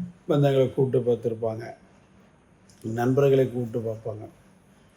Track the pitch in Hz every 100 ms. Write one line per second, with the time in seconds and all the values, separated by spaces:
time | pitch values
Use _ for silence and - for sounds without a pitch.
0 | 180 - - 147 143 135 127 - 127 123
1 | 117 117 120 113 113 110 110 - _ _
2 | _ _ _ _ _ _ _ _ 113 113
3 | 123 131 139 135 123 123 117 120 113 110
4 | 117 107 - - _ _ _ _ _